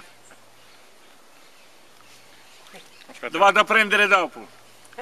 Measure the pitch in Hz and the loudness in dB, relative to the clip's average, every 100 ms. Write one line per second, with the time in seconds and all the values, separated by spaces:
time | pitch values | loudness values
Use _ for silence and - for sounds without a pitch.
0 | - - - - - - - - - - | -18 -20 -20 -20 -20 -20 -20 -20 -20 -20
1 | - - - - - - - - - - | -20 -20 -20 -20 -20 -20 -20 -20 -20 -20
2 | - - - - - - - 185 - - | -20 -20 -20 -20 -20 -20 -20 -20 -20 -20
3 | - - - 165 196 196 208 220 214 208 | -20 -14 -8 0 2 2 0 0 0 0
4 | 202 196 160 120 104 - - - - - | 2 0 -2 -10 -20 -20 -20 -20 -20 -20